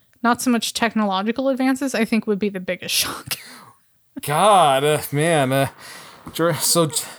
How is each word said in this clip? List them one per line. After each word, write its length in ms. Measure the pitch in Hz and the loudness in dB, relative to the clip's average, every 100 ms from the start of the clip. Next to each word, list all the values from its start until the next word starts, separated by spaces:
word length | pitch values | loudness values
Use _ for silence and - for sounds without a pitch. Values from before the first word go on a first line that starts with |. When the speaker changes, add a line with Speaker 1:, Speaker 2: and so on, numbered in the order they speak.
| _ _ | _ _
Speaker 1:
not 180 | 233 240 | -2 0
so 80 | 254 | 0
much 220 | 233 - | 0 -2
technological 760 | - 226 220 208 190 208 226 269 | -2 -2 0 -2 -2 -2 -2 -2
advances, 440 | 254 262 262 277 220 | 0 0 0 -2 -2
I 100 | 226 | 0
think 200 | 226 220 | 0 0
would 120 | 202 | -2
be 100 | 208 | -2
the 100 | 196 | -4
biggest 340 | 185 208 - - | -8 -8 -4 -4
<laughs> 60 | |
shock. 320 | - - - - - - - _ _ _ _ 277 | -4 -6 -10 -12 -14 -20 -20 _ _ _ _ -12
Speaker 2:
God, 640 | - 151 202 196 151 135 | -4 2 6 6 6 4
uh, 180 | 147 151 - | 2 0 0
man, 400 | 143 165 160 131 | 0 2 2 2
uh, 160 | 135 135 - - - - - - | 2 0 -4 -20 -20 -20 -20 -14
George, 240 | - 165 156 | -2 0 0
so 280 | - 175 156 | 0 2 2
J-, 160 | - - | -2 -8